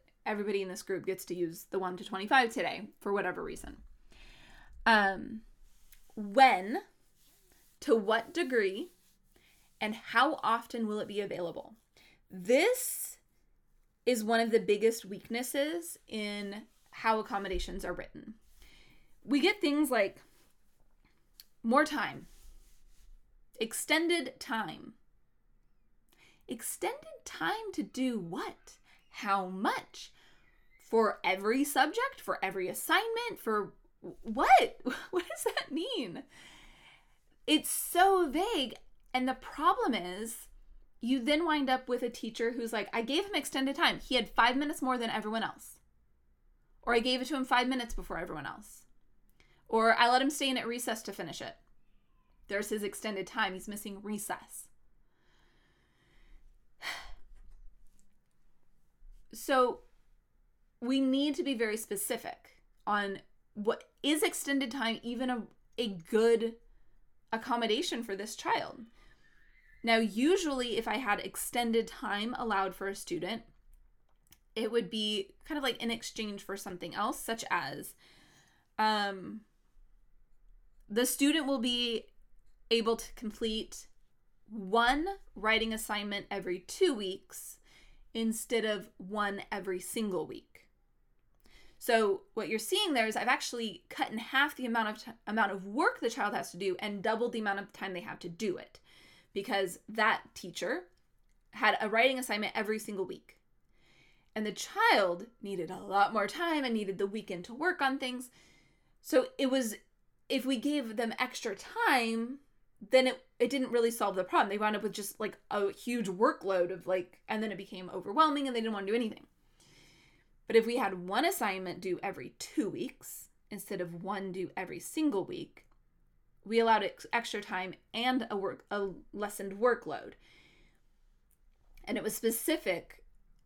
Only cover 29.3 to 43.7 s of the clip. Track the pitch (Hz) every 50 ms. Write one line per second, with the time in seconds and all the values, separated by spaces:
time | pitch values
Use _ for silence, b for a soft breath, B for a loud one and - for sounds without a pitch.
29.3 | 196 202 185 185 185 190 214 330 508 - - - - - - - b b b b
30.3 | b b b b b b b b b - - - - 226 220 202 - - - 175
31.3 | 185 190 196 214 240 269 285 285 - 277 277 302 - 466 494 539 - - - -
32.3 | - - - 185 - 196 180 180 202 - - - 320 370 440 453 453 466 480 466
33.3 | 381 - - 226 220 208 196 170 - - - _ _ _ - 175 - - - 226
34.3 | 214 247 339 571 762 698 254 - - - - 247 - - - - - 359 - -
35.3 | 659 622 - 427 - 587 - - 285 285 349 523 508 359 254 180 160 - 285 B
36.3 | B B B B B B B B B B B B B B B B B B B _
37.3 | _ _ - - 302 311 302 - - - - - - 339 370 392 392 370 349 285
38.3 | 240 311 381 466 466 320 262 220 - - - - - - - - - 254 254 262
39.3 | 262 262 - - - - 302 349 403 508 453 370 233 196 170 180 180 196 220 226
40.3 | - - - - - - - - - - - - - - - 226 262 269 226 285
41.3 | 294 302 339 330 302 294 269 254 262 262 254 - 247 247 254 240 240 - - 220
42.3 | 226 - 233 233 247 254 233 220 - 214 196 - - 226 226 226 269 330 381 403
43.3 | 415 311 285 - - 277 269 269